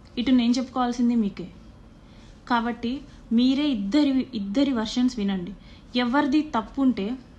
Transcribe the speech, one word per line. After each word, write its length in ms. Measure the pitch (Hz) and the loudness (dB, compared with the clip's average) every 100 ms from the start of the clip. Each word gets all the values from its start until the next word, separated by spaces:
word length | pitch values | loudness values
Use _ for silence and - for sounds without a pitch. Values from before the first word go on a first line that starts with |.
| - 240 | -12 -4
ఇటు 140 | 240 | 2
నేను 220 | 254 233 | 4 4
చెప్పుకోవాల్సింది 600 | 254 262 262 247 247 240 233 | 0 -2 -2 -2 0 2 2
మీకే. 320 | 202 190 170 - - - - - - - - - - | 0 -4 -14 -16 -20 -20 -20 -20 -20 -20 -20 -12 -2
కాబట్టి 540 | 240 233 233 233 277 - - - | -2 -2 -4 -6 -8 -12 -14 0
మీరే 320 | 226 254 269 | 2 4 2
ఇద్దరి, 640 | 294 226 196 294 285 262 - | 0 -2 0 2 2 2 -2
ఇద్దరి 380 | 220 196 214 285 | -6 -4 0 0
వెర్షన్స్ 480 | 233 220 247 254 220 | 0 -2 0 0 0
వినండి. 340 | 196 190 180 196 - - - 247 | -2 -2 -6 -12 -18 -20 -6 -2
ఎవరిది 460 | 240 277 285 302 | 0 0 2 0
తప్పు 400 | 294 226 208 - | 0 -4 -4 0
ఉంటే 480 | 269 220 202 262 - | 0 0 -4 -6 -12